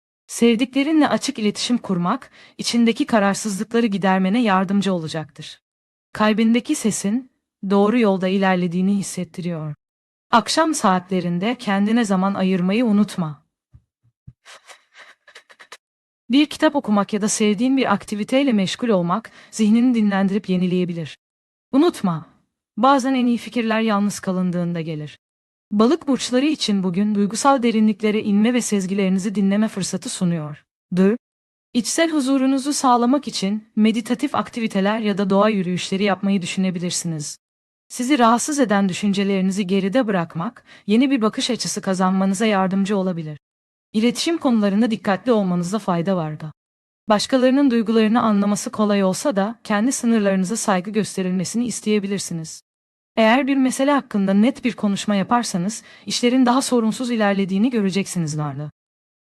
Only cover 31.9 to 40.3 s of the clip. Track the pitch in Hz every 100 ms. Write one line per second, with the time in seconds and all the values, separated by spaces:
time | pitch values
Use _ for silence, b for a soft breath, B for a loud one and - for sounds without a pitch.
31.9 | - 330 311 254 277 262 269 269 277 262
32.9 | 240 240 285 233 - 190 214 - - 214
33.9 | 226 226 240 285 208 208 240 220 196 196
34.9 | 220 214 196 202 196 208 208 180 180 -
35.9 | 190 208 190 196 196 180 - 185 175 175
36.9 | - 175 156 147 - _ _ _ _ _
37.9 | - 247 285 226 233 - 285 226 202 196
38.9 | 165 208 196 196 196 190 190 180 196 190
39.9 | 254 220 190 165